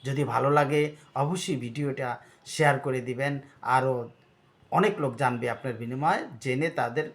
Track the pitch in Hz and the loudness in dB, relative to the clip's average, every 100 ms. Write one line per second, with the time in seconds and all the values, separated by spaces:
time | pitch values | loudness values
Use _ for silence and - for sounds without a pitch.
0 | 131 139 131 120 135 147 143 147 151 151 | -2 -2 0 2 4 4 4 2 0 -4
1 | - 127 143 180 185 139 120 117 143 131 | -10 -2 0 0 -2 -4 -4 -4 -4 -2
2 | 127 120 - _ - - 151 135 143 131 | -4 -6 -10 _ -12 2 4 4 0 -4
3 | 120 123 139 143 - - - 131 131 123 | -4 -4 -2 -4 -8 -12 2 2 4 -2
4 | 117 - _ _ _ _ _ 139 208 - | -4 -14 _ _ _ _ _ 2 2 2
5 | 139 117 131 123 120 113 131 113 117 127 | -2 0 0 0 -2 -4 -6 -6 -6 -2
6 | 151 202 294 131 135 127 160 160 120 123 | 0 0 -2 -8 -4 0 0 0 -2 -2
7 | 156 | -4